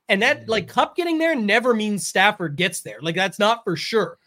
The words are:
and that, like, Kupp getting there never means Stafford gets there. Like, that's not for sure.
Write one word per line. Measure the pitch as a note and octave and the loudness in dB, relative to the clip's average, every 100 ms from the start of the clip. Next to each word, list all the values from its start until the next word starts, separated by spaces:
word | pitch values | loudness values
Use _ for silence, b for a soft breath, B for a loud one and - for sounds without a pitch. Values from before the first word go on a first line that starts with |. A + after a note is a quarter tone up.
| - | -2
and | G3 | 2
that, | B3 D4 A3 | 2 0 -2
like, | A3 E3 | -4 -2
Kupp | A#3 D4+ - | 0 0 0
getting | E4+ D#4+ | -2 0
there | E4 D4 | 0 0
never | G3+ A3+ B3 | 2 2 2
means | A3 G#3+ G3+ - | 2 0 -2 -2
Stafford | G3+ G3+ G#3 E3 C#3+ | 2 2 2 -4 -2
gets | F#3 F#3 | -2 -4
there. | A2 G#2+ | -12 -8
Like, | D#3+ E3+ | -4 -2
that's | F#3+ - | -2 2
not | G#3 A#3 G3+ | 2 2 -2
for | D#3 | -4
sure. | - A3 F3 - | -2 -2 -2 -6